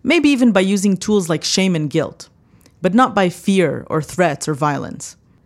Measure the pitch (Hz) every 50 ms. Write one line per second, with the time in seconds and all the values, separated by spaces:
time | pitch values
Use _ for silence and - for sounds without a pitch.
0 | - - 320 339 285 294 285 233 254 240 190 196 190 190 202 196 185 208 190 175
1 | - - 214 208 180 160 165 151 - - - 196 190 190 180 160 151 143 - 160
2 | 135 - - - - - _ _ _ _ _ _ _ _ _ _ - 185 175 240
3 | 262 240 202 208 190 180 170 - - - 196 190 175 143 135 120 - - - 156
4 | 143 - - - 180 165 139 - - - 156 127 151 151 - - - - - -
5 | - - - _ _ _ _ _ _